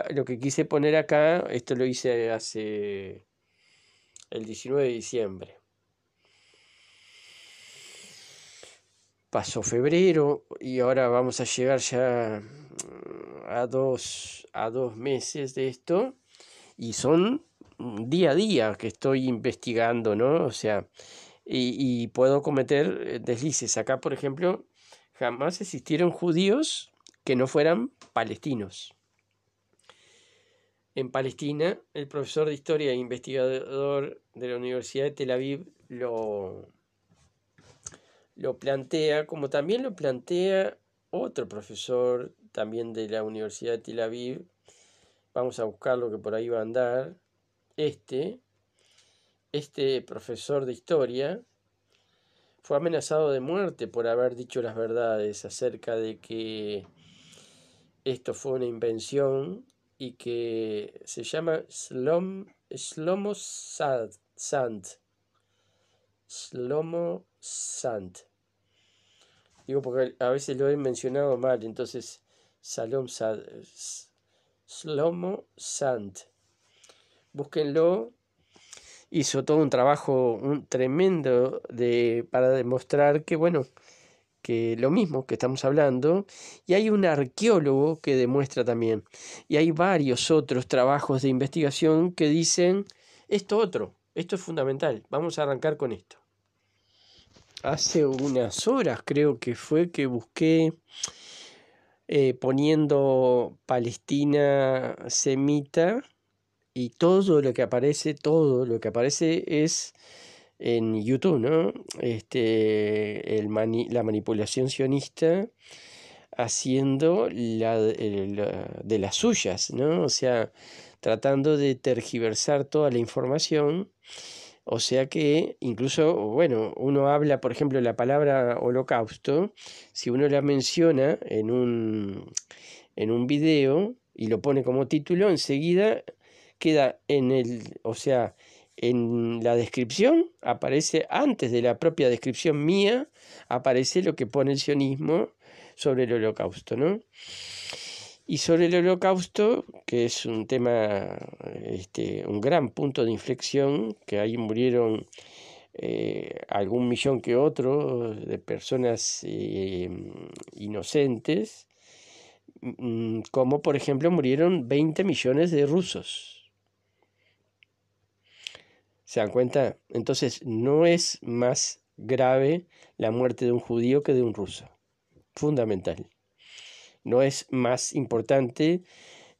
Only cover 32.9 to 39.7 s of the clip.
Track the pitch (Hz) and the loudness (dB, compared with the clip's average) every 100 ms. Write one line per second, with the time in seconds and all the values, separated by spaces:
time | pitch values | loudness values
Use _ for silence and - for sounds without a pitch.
32.9 | 127 123 123 - 131 127 131 - 135 139 | 0 -2 -6 -4 0 0 0 -4 -4 -2
33.9 | 139 143 - _ - 123 123 127 127 120 | -2 -4 -10 _ -10 -6 -4 -4 -4 -4
34.9 | 135 139 139 127 127 135 143 185 _ - | -2 -2 -2 -2 -2 -2 -6 -10 _ -18
35.9 | 123 123 113 110 104 95 98 - _ _ | -8 -6 -4 -4 -4 -6 -12 -18 _ _
36.9 | _ _ _ _ _ _ _ _ _ - | _ _ _ _ _ _ _ _ _ -20
37.9 | - _ _ _ - 131 127 135 139 131 | -20 _ _ _ -8 -8 -6 -4 -4 -2
38.9 | 160 156 151 151 160 139 147 151 | -2 0 0 -2 -6 -4 -2 0